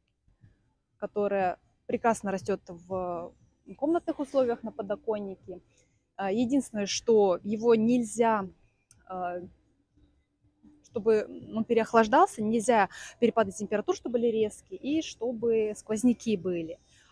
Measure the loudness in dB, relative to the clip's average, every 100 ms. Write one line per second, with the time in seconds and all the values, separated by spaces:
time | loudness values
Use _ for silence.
0 | _ _ _ _ _ _ _ _ _ _
1 | -10 -4 -2 0 -2 -4 _ _ -8 -4
2 | -2 -2 -4 -6 -4 -6 -6 -18 -8 -6
3 | -6 -6 -10 -16 _ _ -20 -6 0 0
4 | -2 -6 -2 0 2 0 -6 -8 -6 -6
5 | -4 -4 -6 -12 -14 -18 _ _ _ _
6 | _ -6 -2 0 2 0 0 -4 -4 -2
7 | 2 4 4 2 -2 -2 4 4 4 2
8 | 0 0 2 2 -2 -10 _ _ _ _
9 | -12 -8 -6 -8 -12 -18 _ _ _ _
10 | _ _ _ _ _ _ _ _ _ -4
11 | 2 2 0 -10 -10 -6 0 0 2 4
12 | 6 6 4 2 -2 0 2 4 2 -2
13 | -18 0 0 2 0 -2 -4 -2 -2 -4
14 | -2 0 2 2 0 -4 -16 -12 -4 -4
15 | -4 -6 -6 -2 0 0 0 -4 -6 0
16 | 2 2 0 -2 -2 -4 -6 -12 _ _
17 | _